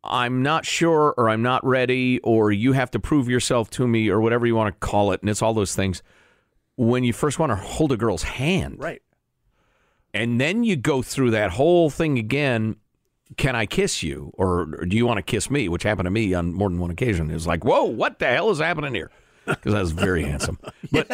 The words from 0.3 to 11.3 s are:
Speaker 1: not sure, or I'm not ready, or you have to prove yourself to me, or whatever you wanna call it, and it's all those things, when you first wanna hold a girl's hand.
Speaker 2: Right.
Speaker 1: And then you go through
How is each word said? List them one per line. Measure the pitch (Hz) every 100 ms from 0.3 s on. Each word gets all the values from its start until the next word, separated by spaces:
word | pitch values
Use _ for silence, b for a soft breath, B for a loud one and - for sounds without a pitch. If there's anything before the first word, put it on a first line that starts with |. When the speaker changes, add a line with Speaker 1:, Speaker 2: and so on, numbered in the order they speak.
| 127
Speaker 1:
not | 135 160
sure, | - - 165 160 147 -
or | 113
I'm | 110
not | 120 127
ready, | 131 127 127 127 127 127
or | - 113 107
you | 104 123
have | 135 123
to | 110
prove | - 151 120
yourself | 123 - 123 107
to | - 127
me, | 113 110
or | 98
whatever | 113 120 120
you |
wanna | 113 107
call | - - 104 101
it, | 92
and | 101
it's | 104
all | 113
those | 110 95
things, | - 95 87 b b b b b b _
when | - 117 127
you | 123
first | 113 151 135
wanna | 156
hold | 101 - - 156
a | 120
girl's | 117 87
hand. | - - 139 185 69 -
Speaker 2:
Right. | 160 - _ _ _ _ _ _ _ _ _ _ _
Speaker 1:
And | 101 117 120
then | 143 214
you | 233
go | 160 147 135
through | 120 - 123